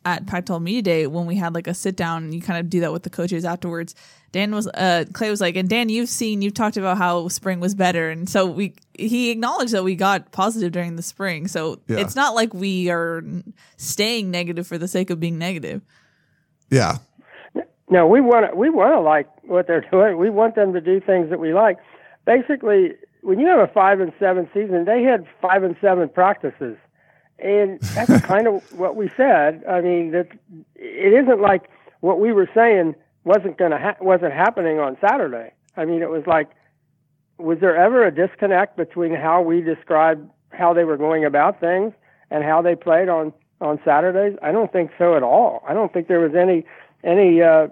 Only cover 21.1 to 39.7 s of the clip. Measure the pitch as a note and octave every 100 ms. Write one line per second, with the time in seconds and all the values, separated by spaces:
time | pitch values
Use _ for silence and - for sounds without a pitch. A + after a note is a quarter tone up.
21.1 | F#3 D#3+ E3+ D#3+ F3+ A3 F#3 _ - _
22.1 | _ - B3 B3 C#4 A#3 G3+ F3 - -
23.1 | _ G3+ F#3+ D#4+ E4 G3 G#3 F#3+ G3 F3
24.1 | - F#3 F#3 E3 G3+ G#3 F3+ F3 A#3+ B3+
25.1 | A3+ D#3+ _ F#3 F#3+ F#3+ E3+ G3+ F3+ D3+
26.1 | F3+ F#3 G3+ C#3+ - B2+ G#2+ _ _ _
27.1 | _ _ _ F#3+ G#3 G3+ F#3+ - G#2+ A#3+
28.1 | B3+ - G3 A3+ G3 - F3+ F#3 A3 G3
29.1 | - C4 F3 D3 D#3+ - F3+ F3 F3 E3
30.1 | E3+ E3+ - _ E3 - _ A#2+ A2+ G3
31.1 | A#3+ C4 A3 G3+ F#3+ - _ - _ F3
32.1 | F3 A3 G#3 F3+ A3 A#3 G3+ E3 D3+ _
33.1 | _ E3 G3+ F#3 D3 F3 D3 F3 - F#3+
34.1 | F#3 E3+ C#3+ G3 A3+ E3 D#3 C#3 C3 G3
35.1 | B3 E3 A#2+ A2+ _ _ - D#3+ E3 E3+
36.1 | D#3+ D3 D#3+ D3+ _ _ _ _ _ _
37.1 | _ _ - D#3+ D#3+ F#3 E3+ F#3+ B3+ G#3
38.1 | D3 F#3 - G3+ F#3 G3+ - E3 F3 E3+
39.1 | D#3+ D#3 F3 E3 E3+ E3